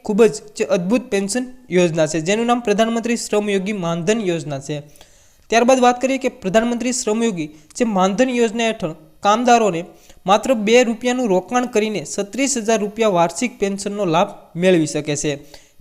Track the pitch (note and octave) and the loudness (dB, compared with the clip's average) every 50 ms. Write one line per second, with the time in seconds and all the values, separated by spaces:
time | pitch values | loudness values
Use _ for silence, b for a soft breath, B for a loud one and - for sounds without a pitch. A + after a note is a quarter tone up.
0 | _ - G#3+ G3 A#3 G#3+ G#3+ - - - - - A3 - F#3+ G3 F3 F3+ A3 B3+ | _ -4 2 4 4 4 4 0 -12 -16 -6 -6 -2 -2 0 -2 0 0 -2 -2
1 | B3 - - G3 G3 G3 - B3 B3+ B3+ - - - - E3+ F3+ F3+ F3 D#3+ E3 | -2 -2 -4 -4 -2 -2 -4 -6 -6 -6 -12 -20 -12 -2 0 2 2 2 2 0
2 | D#3 D3+ D#3 E3 D#3 E3 G3+ A3 A#3 A#3+ A#3+ B3 A#3+ - G#3 G3 A3+ A3+ A3+ A#3 | 0 0 0 -4 -2 0 0 0 2 0 0 0 0 -2 0 2 2 0 0 -2
3 | A3 A#3 A#3+ A#3 - - - G#3+ G#3 G#3 G3+ G3 F#3 F#3+ G#3+ G3+ F3 E3 E3+ F3 | -2 -2 -2 -2 -2 -2 -2 -2 0 0 -2 -2 -2 -2 -6 -4 -4 -4 -4 -4
4 | E3+ E3+ A3 A#3 G#3+ F3+ E3+ E3 C#3+ D3 C#3+ C3+ C#3 - D3+ D3 C#3+ b b b | 0 -2 -2 0 0 -2 -2 -2 -4 -6 -10 -10 -8 -8 -8 -10 -10 b b b
5 | b b b b b b b b b b - A3+ A#3 A#3+ C4 C4 B3 B3 B3 B3 | b b b b b b b b b b 0 2 4 4 4 4 4 4 2 2
6 | - B3+ C4+ C4 C4 B3 - - - F#3+ F3 A3 A3+ A#3+ A#3+ A#3 A#3 B3+ A#3+ - | -2 -2 -2 -2 -2 -4 -6 -4 -8 0 0 2 2 2 -2 -2 -4 -4 -4 -4
7 | - - G#3+ A3+ A#3 A#3 G3+ E3+ D3+ D3 B B B B - - B3+ A#3 G#3 F#3 | -2 -2 -2 0 0 -2 -2 -2 -8 -8 B B B B -4 -4 -2 0 2 2
8 | F#3 F#3+ G3+ F#3 B3+ C4 B3 A#3+ A#3 A3+ G3 A#3 A#3 A3+ A3 A3 F#3+ D#3+ D#3+ - | 2 2 2 2 0 0 2 0 0 0 0 0 -2 -2 -2 -2 -6 -8 -8 -8
9 | - - _ _ - G3+ G#3 A3+ B3 A#3+ A#3+ A#3 A3+ G#3 F3 E3 F3 - b b | -16 -20 _ _ 0 2 2 2 4 4 4 6 4 2 0 -2 -6 -8 b b
10 | b b b b _ F3+ G3 A3 - - C4 A3+ G#3 G#3 A3+ B3 B3+ G#3+ A#3 G#3+ | b b b b _ 2 2 2 4 0 0 0 2 4 4 6 4 4 0 -2
11 | - B3 B3 B3+ B3+ A3 F#3 F#3 F#3 - B3 B3 B3 A#3+ - G#3+ G#3 A3 G#3+ F#3 | -2 -2 -2 0 0 2 2 0 0 0 -2 -2 -2 0 0 0 0 0 -4 -6
12 | C#3+ - - - G3+ G3+ - A3 C#4 C4+ - A#3+ G#3 G3+ A3+ G#3+ G3+ G#3 G#3 A3+ | -8 -8 -6 -8 -8 -6 -4 -4 -2 -2 -2 -4 0 0 0 0 0 -4 -4 0
13 | A3+ G#3+ F#3+ E3+ E3+ E3+ E3+ - B3+ A#3 - - G#3 G3 G3 G3 - G#3 G3+ G#3 | 0 2 4 2 2 0 0 -4 -6 -6 -4 -4 -4 -4 -4 -6 -6 -8 -4 -4
14 | G#3 F3+ D#3 E3+ G3 G3+ - - - - _ E3 F3 F#3 F#3 E3+ D#3 D3+ - D#3 | -2 0 2 2 0 0 -2 -14 -20 -16 _ 0 2 4 4 4 2 0 -2 -6
15 | D3 D3 D3 C#3 - D3+ C#3+ C#3 B B B B B B B B | -4 -4 -6 -4 -2 -4 -4 -6 B B B B B B B B